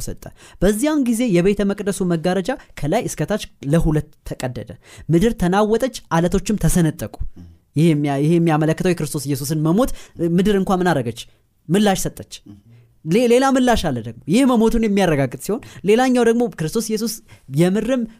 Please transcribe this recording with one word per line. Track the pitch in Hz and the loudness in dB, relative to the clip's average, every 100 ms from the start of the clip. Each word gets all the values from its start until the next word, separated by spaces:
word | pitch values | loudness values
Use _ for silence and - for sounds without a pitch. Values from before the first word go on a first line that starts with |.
ሰጠ። | - - - - - - | -10 -12 -16 -20 -16 0
በዚያን | 190 214 294 311 | 0 2 0 0
ጊዜ | 247 220 247 | 0 0 2
የቤተ | 175 185 208 | 2 2 2
መቅደሱ | 202 202 196 190 180 | -2 -2 -4 -2 -2
መጋረጃ | 170 180 190 180 285 - - | 0 0 -2 -4 -6 -10 -8
ከላይ | - 226 - | -2 -2 -2
እስከ | - 151 | -4 -4
ታች | 214 - - | -4 -6 -10
ለሁለት | 139 165 165 151 151 - - | 0 2 2 0 -4 -14 -14
ተቀደደ፣ | - 127 123 113 101 - - - | -8 -8 -8 -14 -18 -20 -14 0
ምድር | 165 226 226 | 2 2 0
ተናወጠች፣ | 175 196 214 220 262 - - | 0 2 2 0 -2 -6 -2
አለቶችም | 165 175 190 185 208 | 0 0 -2 -2 -2
ተሰነጠቁ።» | 160 180 156 - 110 - - - 87 - _ 143 | 2 2 0 -2 -12 -8 -10 -10 -20 -20 _ 0
ይሄ | 170 | 2
የሚያ-፣ | 147 147 139 | 2 0 0
ይሄ | 147 | 2
የሚያመለክተው | 170 165 151 156 160 185 | 2 2 2 0 0 -2
የክርስቶስ | 170 151 151 135 | -2 -4 -6 -6
ኢየሱስን | 135 143 156 | -6 -4 -2
መሞት። | 156 190 269 - - - 170 | 0 2 0 -4 -12 -6 -2
ምድር | 175 196 196 | 0 2 0
እንኳ | 185 185 | 0 0
ምን | 180 | 2
አረገች? | 147 117 107 - _ _ _ - | 0 -2 -8 -16 _ _ _ -2
ምላሽ | 190 208 185 | 2 2 0
ሰጠች። | 156 - - - - 101 _ - _ _ 156 | -4 -8 -18 -20 -20 -20 _ -20 _ _ 0
ሌ-፣ | 202 240 | 2 4
ሌላ | 240 269 | 4 4
ምላሽ | 262 247 226 | 2 2 2
አለ | 165 120 | 0 -4
ደግሞ። | 117 - - | -8 -12 0
ይህ | 220 | 2
መሞቱን | 269 240 226 226 | 4 4 2 2
የሚያረጋግጥ | 220 202 185 139 135 131 | 0 2 2 2 0 -4
ሲሆን፣ | - 208 - - | -6 -6 -8 -6
ሌላኛው | 180 220 262 247 233 | 2 2 4 4 2
ደግሞ | 233 233 | 2 0
ክርስቶስ | - 156 233 220 | -2 -4 -4 -4
ኢየሱስ | 214 226 - - - - | -4 -4 -8 -16 -20 -6
የምርም | 139 180 208 214 262 226 | 0 2 2 -2 -4 -4